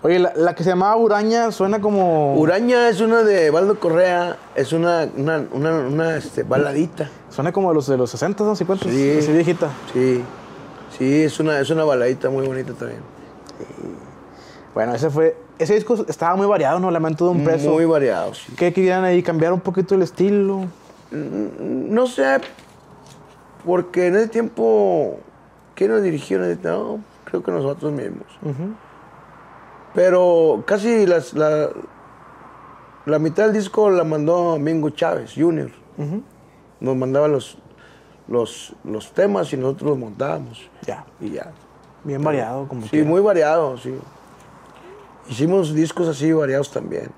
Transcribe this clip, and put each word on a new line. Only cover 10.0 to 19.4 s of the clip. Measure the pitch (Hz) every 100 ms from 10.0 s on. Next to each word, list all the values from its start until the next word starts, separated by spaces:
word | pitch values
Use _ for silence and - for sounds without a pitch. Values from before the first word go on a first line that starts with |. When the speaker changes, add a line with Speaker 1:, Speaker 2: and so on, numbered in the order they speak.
| 127 123 123 - - - - - - -
Speaker 2:
Sí, | 131 147
es | 156 -
una, | 156 147
es | 139
una | 160
baladita | 156 131 123 131 131
muy | 135 135
bonita | 131 127
también. | 120 120 113 117 - - - - -
Speaker 1:
Sí. | - - - - - - - - - - -
Bueno, | - 113
ese | 123 156
fue, | 147 160 160 - -
ese | 160
disco | 208 - 226 214
estaba | 151 170 190
muy | 202
variado, | 202 139 170
¿no? | 185
Lamento | 170 160 156
de | 175
un | 175
preso. | 147 160 147
Speaker 2:
Muy | 156 165
variado, | 156 135 92 92
sí. | - - 127
Speaker 1:
¿Qué | 175
querían | 175 185 185
ahí? | 185 175
¿Cambiar | 175 165